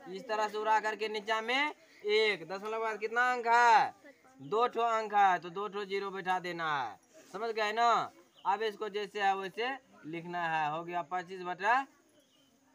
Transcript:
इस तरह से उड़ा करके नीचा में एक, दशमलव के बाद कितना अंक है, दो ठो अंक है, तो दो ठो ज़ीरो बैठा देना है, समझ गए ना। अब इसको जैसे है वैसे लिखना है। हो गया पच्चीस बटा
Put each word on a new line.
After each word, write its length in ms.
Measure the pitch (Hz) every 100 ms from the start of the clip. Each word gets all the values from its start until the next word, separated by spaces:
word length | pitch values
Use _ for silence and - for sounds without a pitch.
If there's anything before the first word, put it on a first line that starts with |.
| 170
इस 200 | 190 233
तरह 200 | 214 214
से 100 | 214
उड़ा 200 | 214 220
करके 280 | 214 208 214
नीचा 320 | 214 202 220
में 340 | 226 262 302 - - -
एक, 420 | 208 214 214 185 165
दशमलव 300 | 196 214 226
के 0 |
बाद 180 | 220 208
कितना 300 | 214 233 247
अंक 140 | 247 233
है, 480 | 233 240 214 131 - - - - 269
दो 260 | 190 214 240
ठो 120 | 226
अंक 320 | 233 220 214
है, 240 | 208 196 175
तो 120 | 175
दो 180 | 185 208
ठो 160 | 202
ज़ीरो 260 | 190 196 196
बैठा 280 | 190 185 185
देना 320 | 175 170 160
है, 240 | 143 117 95 _ - -
समझ 180 | 190 226
गए 200 | 220 214
ना। 380 | 220 233 208 123 - _ _
अब 180 | 180 208
इसको 260 | 220 202 214
जैसे 340 | 202 202 208
है 140 | 196 196
वैसे 320 | 190 202 247 262 _ - 147
लिखना 360 | 165 175 175 165
है। 220 | 160 151
हो 120 | 160
गया 180 | 170 175
पच्चीस 380 | 165 185 175 190
बटा 320 | 180 180 208 254 - _ _ _ _ _ _ _ _